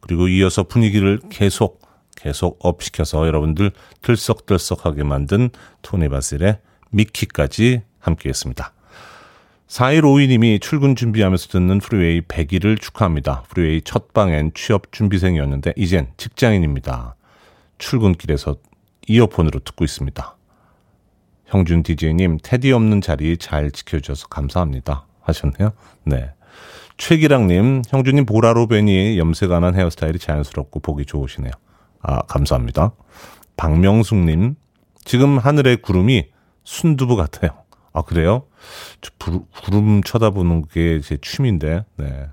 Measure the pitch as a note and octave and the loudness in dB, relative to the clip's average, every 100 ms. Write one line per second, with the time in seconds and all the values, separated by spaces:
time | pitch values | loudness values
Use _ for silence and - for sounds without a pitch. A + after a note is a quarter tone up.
0 | - E2+ F#2 F#2 F#2+ F#2+ F#2+ A#2+ A2+ G#2 | -4 0 2 2 2 0 -2 2 2 2
1 | G2 G#2 - - G2+ - G#2+ - _ _ | 0 -2 -6 -2 -2 0 -2 -2 _ _
2 | _ - D2+ D2 F2+ - F2 E2 - - | _ -12 -10 -4 -4 -2 -4 -4 -8 -6
3 | D#2+ D#2 E2 D#2 D#2 D#2 G2+ - - _ | -4 0 0 0 -2 0 -2 -2 -20 _
4 | - A#2 - A2+ - F#2+ - E2+ E2+ D2 | -2 -2 -2 -6 -2 -2 -2 -4 -4 -4
5 | D2 C#2 C#2 G2+ B2 - - _ - G2 | -2 -2 0 0 0 -4 -20 _ -8 -4
6 | D2+ C#2 C2+ C#2+ F#2 G#2 _ _ _ G2+ | -2 -2 -6 -2 -2 -2 _ _ _ 0
7 | G#2+ - - - C#2+ - A2+ B2 - _ | 0 -2 -8 -2 -2 2 2 0 -6 _
8 | - D#2+ - C2 C2 B1+ - _ _ - | -4 -4 -4 -6 -8 -10 -14 _ _ -20
9 | - - - _ _ _ _ - B2 D#3 | -20 -20 -20 _ _ _ _ -2 2 4
10 | D3+ C#3 C#3 B2 A#2 G#2 - D3+ C#3 B2+ | 6 6 4 4 4 2 0 0 0 0
11 | A#2 G#2+ G2 F#2 - F#2 F2+ G2 - G#2 | 0 2 2 2 0 0 2 0 0 0
12 | E2+ E2+ E2 - D2+ F2+ G2+ G#2+ - - | 2 0 -2 -6 -2 0 0 -2 -4 -4
13 | G2 D#2 C2+ C2 - - E2 D#2+ - A#2 | -2 0 -2 -6 -6 -2 0 0 -2 -6
14 | - - G2 D#2 D2+ - - G#2 - - | -2 0 2 0 -2 -6 -2 -2 -2 -4
15 | G#2 F#2+ F#2 E2+ C#2 C#2 D#2 - F#2 F2+ | 0 2 2 0 -2 -2 -4 -2 0 0
16 | C2 - - - A#2+ G2+ D#2+ C2+ B1+ B1 | -2 -10 -16 -2 0 2 0 -2 -6 -8
17 | A#1 - _ _ _ _ _ _ - C3 | -10 -18 _ _ _ _ _ _ -4 0
18 | G#2 F2 - D2 - C#2+ _ _ _ _ | 2 0 -2 -4 -2 -8 _ _ _ _
19 | - A2 A#2 - D#2+ C2+ - - D#2 - | 2 4 4 2 0 0 -10 -6 -6 -4
20 | C#2 - - _ _ _ _ _ _ _ | -8 -8 -14 _ _ _ _ _ _ _
21 | _ _ _ _ _ G2+ E2+ E2+ D#2 D#2+ | _ _ _ _ _ 0 2 2 0 -2
22 | D#2+ E2 F#2 D#2+ - B2+ C3+ B2 A2 G#2 | 0 0 0 -2 -2 -2 2 2 4 2
23 | F#2+ D2 D#2 E2+ - D2+ D2 - - D#2+ | 0 -2 -2 -2 -4 -4 -4 -6 -6 -6
24 | C#2 C#2 - - C#2 F2+ E2 C2 B1+ C#2+ | -6 -10 -10 -8 -4 -2 -4 -6 -6 -8
25 | - _ - D#2+ D2+ C2+ G2+ - _ _ | -10 _ -6 -4 -4 -2 -2 -4 _ _
26 | - C2 B1 - _ - - - - - | -4 -4 -4 -14 _ -20 -20 -20 -20 -14
27 | - E3 D#3 C3+ G2 F2 A#2 C3+ A#2+ C3+ | 0 2 4 4 4 4 2 0 -2 0
28 | C3 C#3+ B2 G#2+ A2+ A#2 A2+ A2 G#2 F#2+ | 2 2 2 4 4 4 2 2 4 4
29 | G2+ G#2 E2 D#2+ F#2+ F2 F2 F2+ F2+ - | 2 0 0 0 0 2 2 2 0 -2
30 | D#2+ E2 - D2+ D2 - C#2+ D#2 C#2+ D2 | -4 -4 -4 -4 -4 -8 -8 -8 -6 -6
31 | C#2 D2 C2+ - B1+ C2 _ _ _ _ | -6 -6 -6 -8 -10 -10 _ _ _ _
32 | - C#2 - C#2 C#2+ C2+ A#1 A#1+ F2+ - | -4 -4 -2 -2 0 -2 -2 0 -2 -2
33 | _ - - - _ - D#2+ D#2 F#2+ G#2+ | _ -20 -20 -20 _ -6 0 4 4 4
34 | G#2+ G#2+ E2+ D#2+ A2+ D3 _ _ _ _ | 2 2 2 2 0 -4 _ _ _ _
35 | - B2 C#3 C#3 B2 D3+ C3 A#2+ - F#2 | -2 2 4 4 2 2 4 2 0 2
36 | G2+ B2 D2 _ _ _ - - E3+ C#3+ | 4 2 -2 _ _ _ -16 -2 0 0
37 | B2+ A#2 D#2 - E2+ - _ _ _ D#2+ | 2 0 0 -2 -4 -6 _ _ _ -8
38 | - E2+ D#2+ A#2 - _ - - - - | -2 0 2 0 -4 _ -20 -20 -20 -20
39 | - _ - F2 - - - G2+ G#2+ G#2 | -20 _ -8 -8 -8 -16 -2 0 4 2
40 | F#2+ A#2 A2 G2 F2 E2 D#2 E2 E2+ D#2+ | 2 0 0 2 0 0 -2 -2 0 0
41 | D2 D2 - - C3+ F2+ D2+ E2+ G#2+ - | -4 -10 -8 -4 -2 0 -2 -4 -6 -10
42 | C#2+ C2+ C#2 | -10 -10 -14